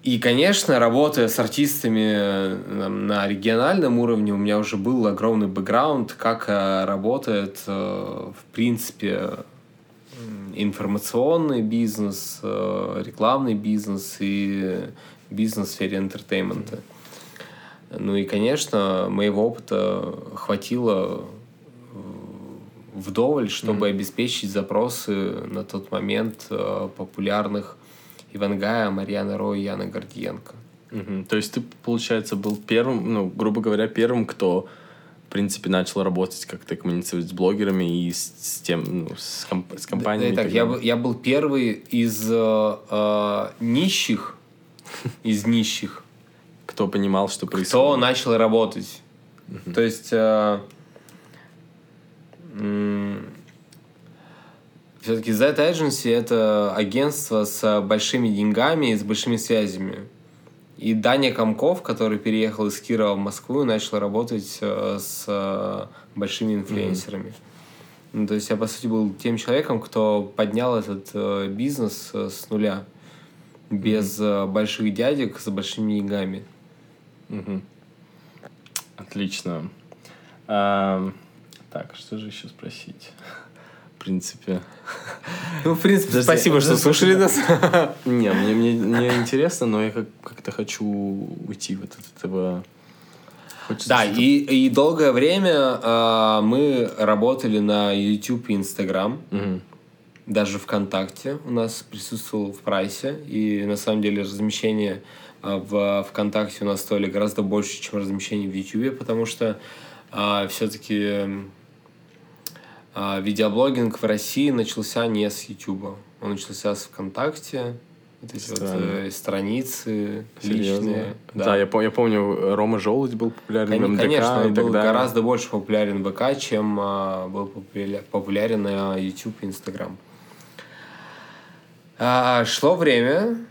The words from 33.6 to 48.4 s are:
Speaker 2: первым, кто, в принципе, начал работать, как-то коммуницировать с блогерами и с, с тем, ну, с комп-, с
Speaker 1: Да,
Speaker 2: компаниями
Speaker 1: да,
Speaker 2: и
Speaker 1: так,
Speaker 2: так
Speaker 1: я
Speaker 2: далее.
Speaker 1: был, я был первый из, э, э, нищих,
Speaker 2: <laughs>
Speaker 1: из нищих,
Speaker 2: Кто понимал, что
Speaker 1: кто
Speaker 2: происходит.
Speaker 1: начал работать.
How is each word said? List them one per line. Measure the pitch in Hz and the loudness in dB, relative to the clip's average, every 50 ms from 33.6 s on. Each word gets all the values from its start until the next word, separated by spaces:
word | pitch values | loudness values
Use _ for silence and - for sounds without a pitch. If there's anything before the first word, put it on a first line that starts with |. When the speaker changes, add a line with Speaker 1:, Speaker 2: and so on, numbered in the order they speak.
| 107 113 104 104 110 | 2 2 2 2 0
Speaker 2:
первым, | 110 - - 113 117 123 120 110 | 0 2 2 2 4 4 2 0
кто, | - - - 101 92 87 92 92 - - - - - - - - - - - - | -2 -2 0 0 2 2 2 -2 -4 -16 -20 -20 -20 -20 -20 -20 -20 -20 -20 -20
в | - | -6
принципе, | - 101 101 98 95 - - 92 | -2 -2 -2 -2 -2 -4 -2 0
начал | 95 92 90 - - 101 95 | 0 0 0 0 -2 -2 0
работать, | 95 90 90 92 92 - - - | 0 0 0 -2 -2 -4 -10 -12
как-то | - - - - - 85 | -12 -12 -14 -8 -8 -8
коммуницировать | - - 90 87 87 87 - - 87 85 | -6 -4 -2 -2 -2 -4 -4 -4 -4 -6
с | 87 | -6
блогерами | 92 90 95 92 104 104 104 101 95 92 90 85 85 87 87 | -4 0 2 2 2 2 0 0 2 2 2 0 0 0 0
и | 87 | -2
с, | 85 - - - - - | -2 -4 -8 -8 -10 -12
с | - - - - | -10 -8 -8 -8
тем, | - - 87 82 - | -4 -2 -2 -2 -2
ну, | - 90 90 82 - - | -4 -4 -6 -6 -6 -10
с | - - - - - - - | -12 -12 -12 -10 -10 -8 -6
комп-, | 95 92 90 - - - | -6 -6 -6 -8 -12 -14
с | - | -10
Speaker 1:
Да, | - | -6
Speaker 2:
компаниями | - - 117 107 107 107 - 104 | -6 -4 -2 -2 0 0 0 0
Speaker 1:
да, | 98 | 2
Speaker 2:
и | |
Speaker 1:
так, | 95 110 | 0 0
Speaker 2:
так | 101 95 | 0 2
Speaker 1:
я | 113 117 | 2 2
Speaker 2:
далее. | 117 123 | 2 0
Speaker 1:
был, | 123 113 | -2 0
я | 117 117 | 0 0
был | 117 120 127 113 | 0 0 -2 -4
первый | 117 - 127 131 147 151 147 139 135 123 117 | -2 0 2 2 2 2 2 2 2 2 0
из, | 104 - - - - 120 117 117 110 107 107 110 | -2 -4 -6 -4 0 0 2 2 0 -2 -2 2
э, | 113 113 113 110 110 107 107 107 101 - - - | 2 4 4 4 4 4 2 2 0 -2 -8 -4
э, | 104 104 107 104 107 104 104 104 104 101 104 - - - | -2 0 2 2 2 2 2 0 0 -2 -2 -4 -6 -4
нищих, | 117 117 117 135 170 190 - - - - 113 - - - - - _ _ _ _ _ _ - | 0 2 2 4 4 2 2 0 0 0 -2 -2 -2 -10 -12 -14 _ _ _ _ _ _ -20
Speaker 2:
<laughs> | - - - - - - - - - - | -20 -20 -16 -16 -10 -10 -10 -10 -6 -2
Speaker 1:
из | 113 110 104 104 | 0 0 0 2
нищих, | 113 117 117 110 - - - - 95 - - - - _ - - _ _ - _ - - - - | 2 2 2 2 0 -2 -6 -6 -8 -10 -14 -20 -20 _ -20 -20 _ _ -20 _ -20 -20 -18 -18
Speaker 2:
Кто | - - - 107 | -16 -4 -2 -2
понимал, | 95 90 101 98 98 95 95 101 98 | 0 0 0 2 2 2 2 2 0
что | - - - | -2 -6 -6
Speaker 1:
кто | 87 - | -4 -2
Speaker 2:
происходит. | 95 95 - - 123 135 143 143 127 | -2 -2 2 4 6 6 6 6 4
Speaker 1:
начал | 123 127 127 120 - 127 117 | 2 2 2 0 2 2 4
работать. | 113 | 4